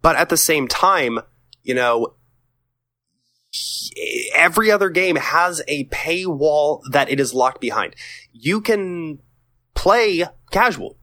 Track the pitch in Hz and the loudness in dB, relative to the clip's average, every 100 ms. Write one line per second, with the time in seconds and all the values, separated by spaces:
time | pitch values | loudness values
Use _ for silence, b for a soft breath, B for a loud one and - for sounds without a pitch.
0 | 165 143 170 160 - 156 127 - 185 185 | 4 2 2 2 2 0 0 2 4 4
1 | 127 113 - _ _ - - 127 123 117 | 0 -4 -10 _ _ -14 -4 0 0 0
2 | 117 _ _ _ _ _ _ _ _ _ | -2 _ _ _ _ _ _ _ _ _
3 | _ _ _ _ _ - - - - - | _ _ _ _ _ -10 -8 -8 -10 -8
4 | - 120 - - 170 175 214 208 196 170 | -6 -6 -4 0 2 2 2 2 2 0
5 | 185 156 - 160 180 165 - 147 131 - | 0 0 0 0 0 -2 -4 -4 -4 -6
6 | 156 175 185 143 156 151 147 143 135 139 | -4 -2 -2 0 2 2 2 -2 0 0
7 | 135 139 131 127 127 - 120 110 92 - | 0 0 0 2 0 0 -4 -2 -4 -8
8 | B B B 120 131 208 214 214 190 175 | B B B -6 -2 -2 0 0 -2 -6
9 | 160 143 _ _ _ _ _ - 180 233 | -8 -12 _ _ _ _ _ 0 4 4
10 | 220 175 175 - _ 190 240 147 92 - | 4 0 -4 -8 _ 2 2 0 -10 -14